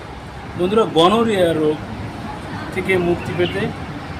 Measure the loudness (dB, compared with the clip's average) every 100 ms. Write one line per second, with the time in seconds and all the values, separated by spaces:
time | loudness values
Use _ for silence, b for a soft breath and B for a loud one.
0 | -14 -14 -14 -14 -10 -2 2 2 4 6
1 | 6 6 4 4 4 4 2 0 -4 -8
2 | -8 -8 -10 -10 -10 -10 -6 -6 0 2
3 | 2 0 -2 -2 -2 0 -4 -4 -10 -10
4 | -10 -8